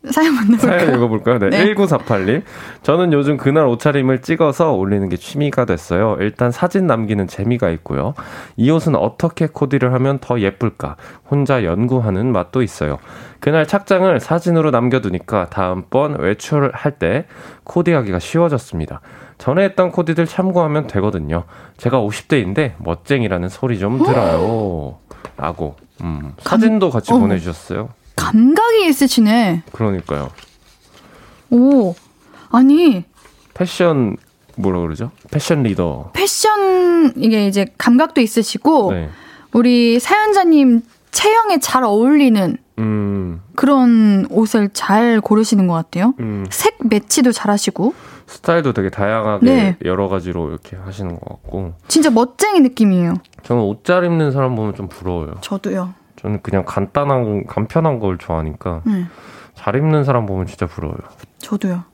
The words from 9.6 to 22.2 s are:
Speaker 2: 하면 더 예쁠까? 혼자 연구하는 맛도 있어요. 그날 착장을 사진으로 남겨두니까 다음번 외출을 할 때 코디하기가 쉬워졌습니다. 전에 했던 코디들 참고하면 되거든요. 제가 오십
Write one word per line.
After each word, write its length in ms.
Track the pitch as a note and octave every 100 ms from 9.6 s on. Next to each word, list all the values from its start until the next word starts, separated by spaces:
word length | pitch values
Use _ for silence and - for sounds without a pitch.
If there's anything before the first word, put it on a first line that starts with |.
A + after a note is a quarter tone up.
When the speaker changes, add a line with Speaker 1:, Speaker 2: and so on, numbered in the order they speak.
| C#3 C#3 B2+
Speaker 2:
하면 260 | B2+ C3 C#3
더 220 | - B2
예쁠까? 560 | G2 - A#2 - C#2+ D2 - - -
혼자 340 | C#3+ C#3 C3
연구하는 680 | F#2+ F2 B2 C3 A2 F#2+ A#2+
맛도 300 | G#2 F2+ C3
있어요. 340 | A2+ - D2+ C#2+ - - - -
그날 260 | - D#3+ D#3
착장을 520 | G3+ - F#3 F#3+ D3
사진으로 500 | - E3 F3 E3+ D#3
남겨두니까 800 | B2 B2 C3 A2 F2+ - G#2+ F2
다음번 680 | - F#2 F#2 - C3 D3 C#3+
외출을 520 | E2+ G#2 - D3+ C#3
할 200 | - D3 C#3+
때 280 | E2 A#2+ F3+ - - -
코디하기가 540 | - F3 E3 D#3+ A2 F2+
쉬워졌습니다. 840 | - D#3+ E3+ C#3 - E2+ D#2 - - - - _
전에 280 | - D#3
했던 260 | G3 G3 F3+
코디들 340 | F#3 D#3+ D#3+ E3
참고하면 600 | - F#3 F3+ D#3 D3+ C#3+
되거든요. 580 | G2+ F#2+ F2+ D2 E2 E2 - - _
제가 240 | B2 B2+
오십 280 | G#2+ G#2+